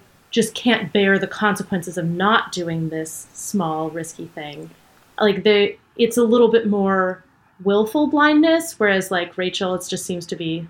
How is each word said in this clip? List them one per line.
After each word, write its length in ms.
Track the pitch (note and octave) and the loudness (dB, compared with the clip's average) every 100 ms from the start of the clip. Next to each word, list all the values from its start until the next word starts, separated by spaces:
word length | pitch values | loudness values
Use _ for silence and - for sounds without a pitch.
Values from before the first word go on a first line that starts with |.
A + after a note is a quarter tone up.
| _ _ _ | _ _ _
just 220 | A#3 A3+ | -2 -2
can't 380 | - B3 A3+ E3+ | 0 0 0 0
bear 260 | G#3 G3 G3 | 2 4 2
the 80 | F#3+ | 0
consequences 680 | - G#3+ G3 - F#3+ E3 E3+ | -2 -2 -2 -4 -4 -4 -6
of 100 | E3 | -4
not 420 | F3 G3 A3+ - | 0 2 2 0
doing 380 | F3+ E3+ E3 D#3+ | -6 -6 -4 -4
this 380 | D#3+ D#3 - - | -6 -8 -12 -18
small, 580 | - - G#3 E3 D#3 D#3+ | -16 -6 -4 -2 -4 -6
risky 360 | E3 D#3+ - E3 | -8 -12 -12 -16
thing. 360 | - D3 D3 E3 _ _ _ _ - | -14 -14 -14 -18 _ _ _ _ 0
Like, 240 | G#3+ G3 | 0 2
they, 320 | G#3+ G#3 G3+ - _ - | 4 4 2 -2 _ 0
it's 200 | A#3 A#3+ | 0 4
a 80 | |
little 240 | A#3 A#3+ A#3 | 4 6 6
bit 180 | A3+ G#3 | 4 2
more 560 | G#3 G3 F#3+ F#3 F#3 _ _ _ - | 0 2 2 0 -4 _ _ _ -6
willful 460 | F#3 G3+ G#3+ D4+ D4+ | 0 0 2 0 0
blindness, 680 | D4 D4+ D4+ D#4+ E4 E4 - | 2 4 4 4 2 0 -2
whereas, 300 | G#3 F#3+ F#3 | 2 2 0
like, 240 | F#3 F3 - | -4 -4 -4
Rachel, 360 | F#3 F3+ F#3+ F3+ | -6 -2 -4 -4
it 100 | - | -6
just 160 | F#3 - | -8 -6
seems 200 | F3+ E3+ | -8 -8
to 80 | E3+ | -8
be, 300 | E3 E3 E3 | -6 -6 -8